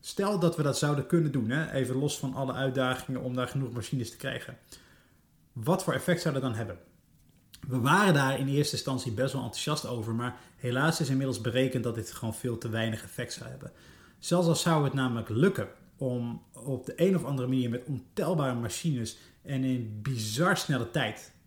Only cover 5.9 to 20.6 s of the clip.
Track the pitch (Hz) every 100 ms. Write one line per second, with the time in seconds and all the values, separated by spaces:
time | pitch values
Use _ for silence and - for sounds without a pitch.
5.9 | 131 - 175 - 139 131 113 113 - -
6.9 | _ _ _ _ _ _ - - 127 120
7.9 | 175 202 147 135 135 139 139 143 - -
8.9 | 131 - 104 131 131 117 - - 151 -
9.9 | 123 107 113 120 117 - - 123 123 151
10.9 | 160 135 135 135 113 110 117 131 127 117
11.9 | 110 107 - 113 107 127 113 120 110 113
12.9 | 110 - - 120 - - 131 - - -
13.9 | - - - - 175 170 156 - 160 143
14.9 | 139 131 117 110 110 175 185 101 - -
15.9 | - 135 123 120 113 - - 147 131 -
16.9 | - 180 185 135 139 127 131 120 113 -
17.9 | 131 - - 165 175 135 120 117 - 170
18.9 | 135 110 - - - - 139 131 127 110
19.9 | 107 107 123 107 110 180 196